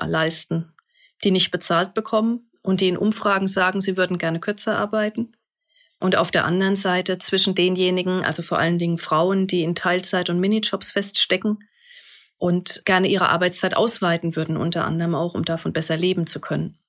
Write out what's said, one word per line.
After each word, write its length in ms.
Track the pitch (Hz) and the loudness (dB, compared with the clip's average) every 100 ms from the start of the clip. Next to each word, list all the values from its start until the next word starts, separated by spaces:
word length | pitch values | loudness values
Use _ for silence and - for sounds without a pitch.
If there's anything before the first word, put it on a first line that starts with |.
| 156 | -4
leisten, 680 | 165 160 165 - 165 165 _ _ _ _ _ | -2 0 0 0 -2 -6 _ _ _ _ _
die 80 | 208 | 0
nicht 200 | 185 - | 2 0
bezahlt 420 | 175 - 170 190 | 0 0 0 0
bekommen 580 | 220 220 220 226 233 - _ | -4 -2 0 0 -2 -8 _
und 180 | - 190 | -2 0
die 80 | 185 | 0
in 100 | 180 | 0
Umfragen 500 | 214 220 214 196 190 | 0 0 0 0 2
sagen, 340 | 190 185 190 | 2 2 0
sie 160 | 190 185 | 0 0
würden 200 | 180 175 | 0 -2
gerne 220 | 165 165 | -2 -4
kürzer 380 | 185 208 - 202 | -4 -4 -2 -2
arbeiten. 560 | 208 214 214 214 233 _ _ _ _ _ _ - | -2 -2 -2 -4 -8 _ _ _ _ _ _ -6
Und 160 | 185 - | 0 2
auf 140 | 170 | 2
der 160 | 170 - | 0 0
anderen 300 | 180 190 196 | 0 2 2
Seite 440 | 190 180 185 180 | 2 0 0 0
zwischen 360 | - 190 190 190 | 0 2 2 2
denjenigen, 680 | 180 180 180 185 180 185 | 2 2 2 0 0 0
also 200 | - 160 | 0 -2
vor 160 | 165 - | -2 0
allen 180 | 165 175 | 0 0
Dingen 200 | 170 170 | 0 -2
Frauen, 500 | - 156 180 196 190 | -2 0 2 0 0
die 160 | 180 | 0
in 120 | 160 170 | 0 -2
Teilzeit- 540 | 180 180 175 185 180 | 0 0 0 0 0
und 100 | 175 | 0
Minijobs 520 | 190 220 214 196 - | 2 2 0 0 -2
feststecken 680 | - 202 - - - 214 214 - _ _ - - - - - | 0 0 2 2 0 0 -4 -8 _ _ -20 -20 -20 -20 -4
und 460 | 180 175 180 - - | 0 0 2 0 2
gerne 220 | 185 190 | 2 2
ihre 220 | 190 180 | 2 2
Arbeitszeit 460 | 170 180 - 190 - | 2 2 2 0 2
ausweiten 600 | 220 - 180 170 170 160 | 2 2 2 0 -2 -4
würden, 220 | 156 160 | -4 -2
unter 280 | 170 - - | -2 -2 -2
anderem 300 | 160 170 151 | -2 -2 0
auch, 180 | 170 | -2
um 120 | - 170 | -4 -4
davon 280 | 165 165 | -4 -4
besser 240 | 160 160 160 | -2 -2 0
leben 300 | 180 185 165 | 0 0 0
zu 120 | - | -2
können. 380 | - 147 160 - | -4 -4 -6 -10